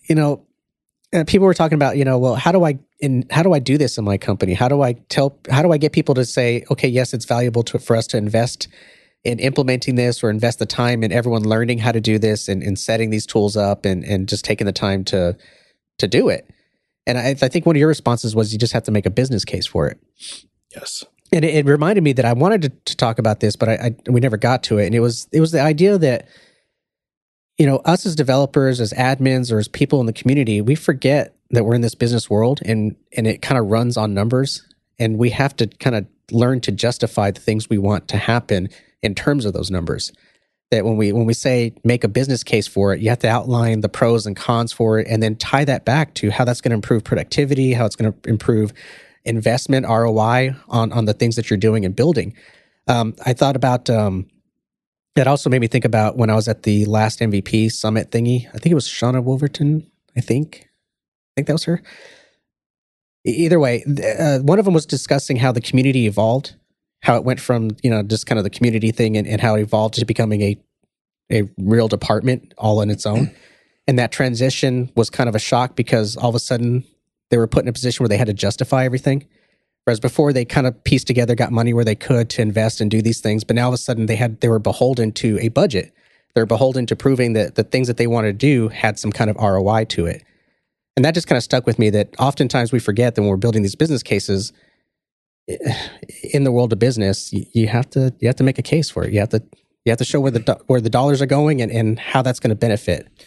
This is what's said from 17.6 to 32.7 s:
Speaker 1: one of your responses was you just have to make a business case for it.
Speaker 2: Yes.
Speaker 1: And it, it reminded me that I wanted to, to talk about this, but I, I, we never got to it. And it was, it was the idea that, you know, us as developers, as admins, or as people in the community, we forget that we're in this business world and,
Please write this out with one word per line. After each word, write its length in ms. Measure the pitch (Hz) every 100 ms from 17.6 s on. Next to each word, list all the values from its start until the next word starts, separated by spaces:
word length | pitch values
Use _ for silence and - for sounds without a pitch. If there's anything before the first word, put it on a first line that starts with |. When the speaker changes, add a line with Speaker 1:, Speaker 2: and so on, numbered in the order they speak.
| 165
Speaker 1:
one 120 | 156
of 20 |
your 80 | 156
responses 480 | 151 - 117 117 110
was 160 | 104
you 80 | 107
just 140 | 120
have 100 | 120
to 80 | -
make 140 | 107 98
a 40 |
business 360 | 107 131 113 -
case 200 | - -
for 220 | 85 76
it. 120 | - _ _ - - - _ _ -
Speaker 2:
Yes. 300 | - - - _ _
Speaker 1:
And 140 | 170 160
it, 100 | 151
it 100 | 139
reminded 380 | 147 156 208
me 80 | 151
that 140 | 131 120
I 80 |
wanted 280 | 120 170 214
to, 60 | 147
to 280 | - - -
talk 220 | 123 110
about 200 | 107 104
this, 160 | 110 -
but 140 | 113
I, 40 |
I, 220 | 110 120 117 -
we 100 | 123
never 160 | 131 110
got 280 | 117 127
to 160 | - 107
it. 80 | 95
And 80 | 117
it 40 |
was, 300 | 120 117 -
it 80 | 160
was 120 | 160
the 80 | 165
idea 360 | 151 151 190 202
that, 300 | 151 120 - _ _ _ _ _ _ _ _ _ _ _ _ -
you 80 | 147
know, 120 | 135 -
us 200 | 175 202
as 120 | 156
developers, 640 | 135 131 139 - 135 123
as 100 | 107
admins, 580 | - 127 131 135 131 120
or 100 | 110
as 100 | 104
people 320 | - 139 147
in 60 | 117
the 40 |
community, 480 | 110 123 139 113 104
we 160 | 107 151
forget 640 | - 131 131 143 - _ _
that 120 | 120
we're 100 | 107
in 60 | 120
this 160 | 117 -
business 340 | 120 120 -
world 300 | 107 113 143
and, 320 | -